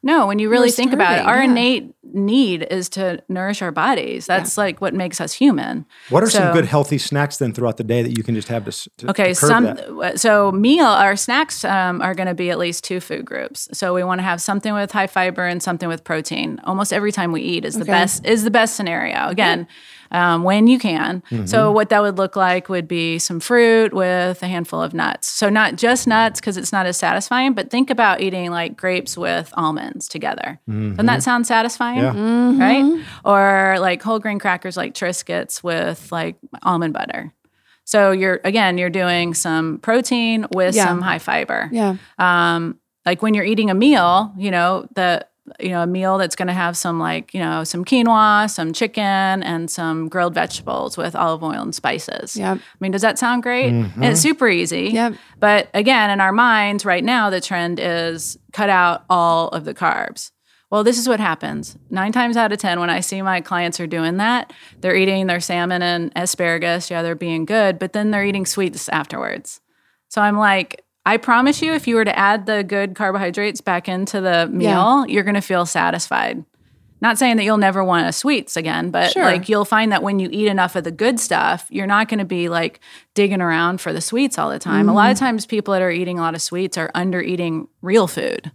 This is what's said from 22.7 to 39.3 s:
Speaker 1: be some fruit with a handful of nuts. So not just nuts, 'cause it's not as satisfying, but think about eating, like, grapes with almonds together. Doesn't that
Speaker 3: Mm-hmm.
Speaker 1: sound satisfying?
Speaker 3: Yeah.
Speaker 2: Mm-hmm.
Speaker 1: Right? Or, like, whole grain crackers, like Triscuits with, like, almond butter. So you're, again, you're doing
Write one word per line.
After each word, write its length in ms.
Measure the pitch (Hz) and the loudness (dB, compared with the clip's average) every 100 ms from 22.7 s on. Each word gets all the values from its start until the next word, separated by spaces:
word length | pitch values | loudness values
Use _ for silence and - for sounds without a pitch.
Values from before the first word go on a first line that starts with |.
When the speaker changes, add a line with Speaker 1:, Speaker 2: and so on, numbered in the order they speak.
| 185 160 | -6 -4
Speaker 1:
be 320 | 170 165 165 | -4 -2 -2
some 200 | - 170 | -4 -6
fruit 540 | - 240 233 226 220 | 2 4 6 6 4
with 480 | 190 180 180 180 180 | 2 0 2 0 -2
a 60 | 180 | -4
handful 340 | 180 165 165 | -4 -4 -4
of 100 | 165 | -4
nuts. 360 | 170 160 - - | -2 -2 -2 -8
So 220 | - 208 | -2 0
not 260 | 214 214 170 | 2 2 2
just 320 | 233 247 247 | 2 2 2
nuts, 340 | 220 226 - | 4 2 0
'cause 160 | - 185 | -6 -6
it's 140 | - | -4
not 160 | 202 180 | -2 -2
as 100 | 180 | 0
satisfying, 560 | 170 190 - 247 262 | 0 0 0 0 2
but 160 | 220 185 | 0 -2
think 220 | 240 262 | 0 0
about 280 | 240 220 180 | 4 4 4
eating, 300 | 190 185 175 | 0 -2 -4
like, 260 | 170 170 - | -4 -6 -4
grapes 400 | 185 180 - - | -2 -2 -4 -6
with 380 | 175 170 165 - | -2 -2 -4 -4
almonds 520 | 156 156 - - - | -2 -4 -8 -12 -12
together. 520 | 160 147 - - - - | -8 -6 -6 -10 -12 -8
Doesn't 280 | 107 107 101 226 | -4 -4 0 0
that 0 | |
Speaker 3:
Mm-hmm. 140 | 240 | 2
Speaker 1:
sound 260 | - 240 240 | 0 0 2
satisfying? 540 | 226 226 233 240 247 | 0 0 -2 -4 0
Speaker 3:
Yeah. 140 | 262 | 0
Speaker 2:
Mm-hmm. 460 | 208 220 233 247 262 | 0 0 2 4 4
Speaker 1:
Right? 440 | 254 269 277 320 311 - | 4 4 4 2 -4 -6
Or, 520 | - 202 196 196 190 190 | 2 4 6 4 2 2
like, 220 | 185 175 | 0 -2
whole 160 | 214 220 | -2 -2
grain 220 | 214 202 | -2 -2
crackers, 360 | 196 180 185 180 | -2 -2 -4 -6
like 180 | - - | -8 -4
Triscuits 640 | 180 180 - 175 - - | -6 -6 -4 -6 -6 -8
with, 500 | 175 165 175 165 - | -4 -2 -4 -6 -8
like, 260 | 170 165 175 - - | -6 -6 -10 -20 -6
almond 300 | 180 175 165 | -2 0 -2
butter. 380 | - - - 156 _ _ _ _ _ - | -4 -8 -10 -12 _ _ _ _ _ -2
So 260 | 214 196 | 4 4
you're, 280 | 190 190 180 | 4 0 0
again, 340 | 185 220 196 180 | 0 2 2 2
you're 100 | 180 | -2
doing 440 | 185 180 175 175 | 0 0 0 0